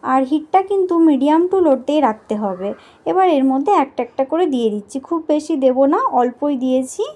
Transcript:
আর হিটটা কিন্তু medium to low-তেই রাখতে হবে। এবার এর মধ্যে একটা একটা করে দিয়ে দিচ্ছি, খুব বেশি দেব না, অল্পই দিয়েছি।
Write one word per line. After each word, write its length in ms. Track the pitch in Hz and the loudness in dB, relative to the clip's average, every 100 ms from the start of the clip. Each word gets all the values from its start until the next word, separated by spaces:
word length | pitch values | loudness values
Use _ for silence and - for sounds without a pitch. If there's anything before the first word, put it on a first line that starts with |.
আর 180 | - 269 | 0 -2
হিটটা 360 | 254 302 302 381 | 0 -2 0 -2
কিন্তু 320 | 381 392 359 339 330 | 0 -2 0 4 4
medium 340 | 277 277 320 359 | 4 2 2 2
to 60 | 381 339 | 2 2
low-তেই 340 | 262 262 294 | 2 0 0
রাখতে 340 | 262 214 - 214 | 0 -2 -8 -6
হবে। 340 | 214 180 196 214 - - - | -4 -6 -8 -10 -16 -12 -4
এবার 220 | 349 370 | 0 2
এর 140 | 302 | 2
মধ্যে 280 | 262 262 294 | 2 0 0
একটা 300 | 392 277 - | 0 0 -4
একটা 200 | 233 - 269 | -8 -4 -4
করে 200 | 320 359 | 0 0
দিয়ে 220 | 262 226 | 0 -2
দিচ্ছি, 280 | 208 202 269 | -4 -8 -14
খুব 200 | - 330 320 | -6 -6 -2
বেশি 260 | 302 302 320 | -2 -2 0
দেব 220 | 262 254 277 | 0 2 2
না, 140 | 349 523 | 2 0
অল্পই 440 | 254 247 247 294 277 | 0 -2 -2 -4 -2
দিয়েছি। 460 | 254 254 262 - 480 | -2 -2 -2 -6 -8